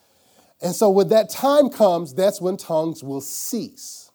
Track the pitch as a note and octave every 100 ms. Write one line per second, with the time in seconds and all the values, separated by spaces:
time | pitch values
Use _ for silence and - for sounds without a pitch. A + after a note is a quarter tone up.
0 | _ _ _ _ _ _ F3 E3 G#3 G3
1 | E3 A3 G3+ - C#4 D4 C4 - G#3+ A3+
2 | D#3 C3+ G3 G3 F3+ G3 - D#3 D#3+ D3
3 | C3+ C#3 - - - A3+ A2 - - -
4 | -